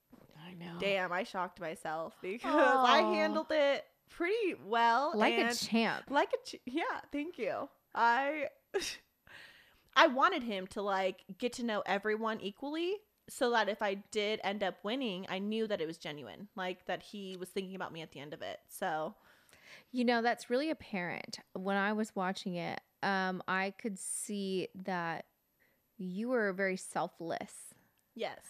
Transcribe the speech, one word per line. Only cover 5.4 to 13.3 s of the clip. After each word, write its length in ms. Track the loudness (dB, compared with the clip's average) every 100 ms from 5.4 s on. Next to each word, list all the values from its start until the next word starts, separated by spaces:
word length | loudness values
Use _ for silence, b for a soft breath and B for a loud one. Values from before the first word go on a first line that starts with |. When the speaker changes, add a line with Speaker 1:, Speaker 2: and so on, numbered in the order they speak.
| 2
Speaker 2:
and 100 | 0
Speaker 1:
champ. 480 | 2 2 2 0 0
Speaker 2:
like 200 | 2 2
a 120 | 0 -4
ch-, 160 | -12 -6
yeah, 180 | -2 -2 -4 -4
thank 260 | -6 -6 -4
you. 320 | -2 -2 -6 _ _
I, 540 | 4 6 6 2 0 -4 -8 _
<laughs> 1200 | -4 -4 -8 _ _ -20 -20 -20 -20 -20 _ _ 6
I 120 | 6
wanted 360 | 8 4 4
him 240 | -2 -4 -4
to, 140 | -4
like, 420 | 0 2 0 -2 -12 -4
get 160 | -4
to 120 | -2 -2
know 160 | -2 0
everyone 540 | 0 2 0 0 -2
equally 540 | -6 -6 -6 -2 -2 -4 _ _
so 220 | -12